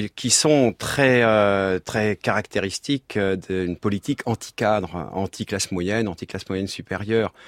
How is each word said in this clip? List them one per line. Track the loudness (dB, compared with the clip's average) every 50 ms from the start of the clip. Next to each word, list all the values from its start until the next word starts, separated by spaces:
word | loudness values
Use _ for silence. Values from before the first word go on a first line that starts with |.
| 4 0 -4
qui | -6 -2 0
sont | 2 2 4 4 4 6 4 4 2 0
très, | -4 -4 0 2 4 6 6 6 6
euh, | 6 6 6 6 4 4 2 2 0 0 -2
très | -4 -4 -2 -2 0 0 -2
caractéristiques, | -2 -2 -2 -2 -2 -2 -4 -4 -4 -2 -2 -4 -6 -4 -4 -4 -4 -4 -6 -4 -2
euh, | 0 0 0
d'une | -2 -4 -4 -4 -2 -2 -2 -4
politique | -2 -2 -2 -2 -2 -2 -4 -4 -4 -2
anti-cadre, | -4 -4 -4 -6 -10 -6 -2 0 2 2 2 0 -2 -6 -8 -8 -6 -4
anti-classe | -4 -4 -4 -4 -8 -6 -6 -4 -4 -4 -4 -4
moyenne, | -4 -2 -2 0 -2 -2 -2
anti-classe | -4 -8 -10 -10 -10 -10 -8 -6
moyenne | -4 -4 -4
supérieure. | -6 -8 -10 -10 -8 -8 -6 -4 0 0 0 0 0 -4 -10 -18